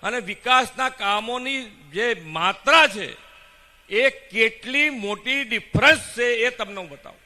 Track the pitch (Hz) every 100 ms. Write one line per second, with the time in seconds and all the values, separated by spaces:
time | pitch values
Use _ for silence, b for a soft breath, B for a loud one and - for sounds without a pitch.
0 | 180 247 190 202 233 254 240 - 262 254
1 | 202 208 220 247 254 269 240 - 143 156
2 | 240 214 160 160 170 - - 320 302 208
3 | 175 - - - - _ _ _ _ 202
4 | 269 262 - 196 226 220 214 262 302 269
5 | 202 208 233 277 262 220 - - 262 311
6 | - - 240 233 233 247 202 202 175 139
7 | - -